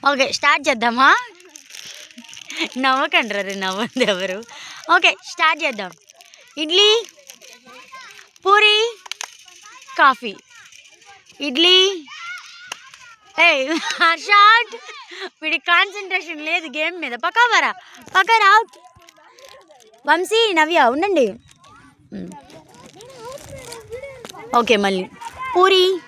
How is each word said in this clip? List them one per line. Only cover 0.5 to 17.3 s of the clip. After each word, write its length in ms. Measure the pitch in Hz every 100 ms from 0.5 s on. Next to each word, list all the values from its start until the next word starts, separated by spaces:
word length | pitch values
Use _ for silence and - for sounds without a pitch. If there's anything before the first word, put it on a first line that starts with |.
| 311 285
చేద్దామా? 420 | 240 240 233 277 440 480 349 370 311 311 - - - - - - - - 320 330 247
నవ్వకండి 500 | 262 262 302 349 233 202
రా, 60 | 196
రే, 80 | 196
నవ్వద్దు 420 | 190 190 226 262 214
ఎవరు. 240 | 185 190 190 226 - - - - 349
ఓకే, 160 | 359 285 -
స్టార్ట్ 300 | - 320 320 311
చేద్దాం. 260 | 214 185 - _ _ _ _ _ 285
ఇడ్లీ, 260 | 311 370 415 440 415 _ - - - 480 494 - - 262 - - _ _
పూరి, 340 | 381 403 415 427 466 427 - - - - 370 359 427 523 539 539
కాఫీ. 340 | 285 254 240 185 _ - - - _ _ - - _ _ -
ఇడ్లీ. 300 | 247 349 370 381 370 277 - 679 719 - 1077 1077 - - - - _ _ - 339
ఏయ్, 180 | 285 262 320 - -
హర్షాట్, 760 | 330 330 415 403 415 453 453 453 - 1077 932 349 381 _
వీడి 180 | 311 330 -
కాన్సన్ట్రేషన్ 680 | 349 392 392 381 370 320 311 311
లేదు 200 | 349 320 277
గేమ్ 200 | 320 359
మీద. 120 | 285 240
పక్కా 180 | 330